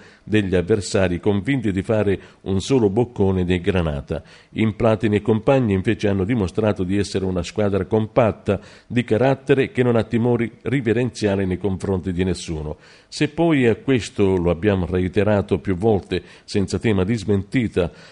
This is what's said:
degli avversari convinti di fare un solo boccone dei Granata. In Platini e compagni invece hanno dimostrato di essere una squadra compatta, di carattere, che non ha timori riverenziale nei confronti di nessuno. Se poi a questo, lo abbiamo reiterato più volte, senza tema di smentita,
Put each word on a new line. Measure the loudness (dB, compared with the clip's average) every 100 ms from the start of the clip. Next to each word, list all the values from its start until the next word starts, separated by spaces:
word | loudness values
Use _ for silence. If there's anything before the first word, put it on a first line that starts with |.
| -8 -20
degli | -2 -2 0 0
avversari | 0 0 0 0 0 0
convinti | 0 -2 0 -2 -2
di | -2
fare | 0 0 0 -2 -4 -12
un | -4 -2
solo | 0 2 2
boccone | 2 -2 0 0 2 0
dei | 0
Granata. | 0 0 0 -2 -6 -8 -8 -20 _
In | -2 -2 0
Platini | 0 2 2 0
e |
compagni | 2 0 2 2 2
invece | 0 0 0 0
hanno | 0
dimostrato | 0 0 -2 0 0 0
di | -2 -2
essere | -2 -2 -2
una | -4
squadra | -4 -2 0 0 0
compatta, | -2 0 2 0 0 -4 -4 -6 -20 -6
di | -4
carattere, | 0 2 2 0 0 0 0
che | 0
non | 2 2
ha |
timori | 0 0 2 0 -2 -6
riverenziale | -4 -2 0 0 -2 -2 -2 0 0
nei | -2
confronti | -4 -4 -2 -4 -2
di | -2
nessuno. | -2 -2 -6 -8 -8 -12 -16 -20 -12
Se | -4 -4
poi | 0 2 4 4
a | 2
questo, | 2 0 0 0 2 2
lo | 2
abbiamo | 0 0 0 0
reiterato | -2 0 0 2 2 0 -2
più | -2 0
volte, | 2 0 0 -6 -6 -20
senza | -6 -2 -2 -2
tema | 0 0
di | 0 -2
smentita, | 0 -2 0 -2 0 0 -2 -4 -20